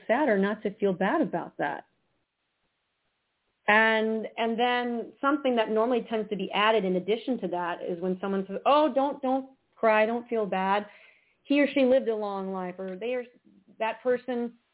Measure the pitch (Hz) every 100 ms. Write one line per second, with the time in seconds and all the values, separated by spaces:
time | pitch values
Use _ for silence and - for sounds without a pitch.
0 | - 233 302 202 196 208 208 202 196 180
1 | 190 320 208 170 151 - 151 - - _
2 | _ _ _ _ _ _ _ _ _ _
3 | _ _ _ _ _ _ - 214 220 220
4 | 220 220 214 - 226 226 247 247 240 233
5 | - - 277 285 277 240 220 220 233 240
6 | - 226 214 202 190 190 214 220 190 185
7 | 180 233 254 240 185 175 175 175 - 175
8 | 185 185 196 196 190 196 - 294 302 254
9 | 277 269 254 262 262 _ _ _ 226 214
10 | 220 240 233 226 202 190 190 208 208 -
11 | - _ _ _ - 285 277 277 254 262
12 | 220 220 208 196 190 190 180 180 190 185
13 | 226 254 240 _ _ _ _ - 220 220
14 | 254 247 240 240 240 - _